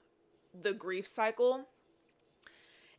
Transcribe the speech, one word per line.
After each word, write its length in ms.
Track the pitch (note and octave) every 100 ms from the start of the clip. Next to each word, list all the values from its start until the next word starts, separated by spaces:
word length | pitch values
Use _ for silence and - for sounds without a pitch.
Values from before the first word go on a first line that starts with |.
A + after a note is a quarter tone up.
| _ _ _ _ _
the 180 | F#3 G3+
grief 360 | G3 F3+ F#3 G3
cycle 580 | - A3 A3+ B3 C4 C4+ _ _ _ _ _ _ _ - - - - -